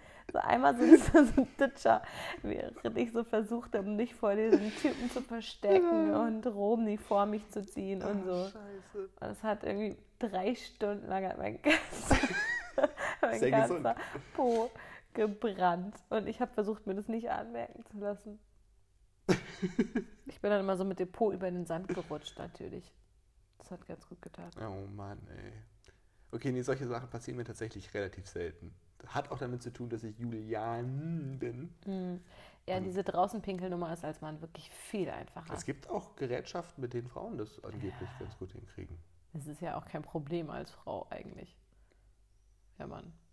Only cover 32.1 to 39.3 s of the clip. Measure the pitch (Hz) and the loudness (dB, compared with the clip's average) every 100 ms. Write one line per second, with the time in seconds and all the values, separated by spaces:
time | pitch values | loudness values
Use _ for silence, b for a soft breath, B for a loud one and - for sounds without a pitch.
32.1 | 180 B B B B - 185 196 185 185 | -8 B B B B -6 -4 -2 -4 -2
33.1 | 170 196 220 196 185 185 175 170 170 151 | 2 2 0 -6 -6 -4 -4 -4 -6 -8
34.1 | - 156 156 160 - - - - 208 170 | -8 -10 -12 -14 -16 -18 -18 -8 -4 -2
35.1 | - - - - - - - - 349 - | -4 -10 -14 -12 -10 -6 -8 -4 -6 -6
36.1 | - 131 131 - 175 - - 123 120 123 | -8 -4 -4 -4 -8 -10 -8 -6 -6 -8
37.1 | - 226 170 107 - 104 104 92 - 95 | -10 -10 -8 -10 -10 -14 -8 -8 -8 -12
38.1 | - 92 - 92 - - - 90 85 - | -10 -12 -10 -12 -12 -16 -14 -14 -14 -18
39.1 | - _ | -20 _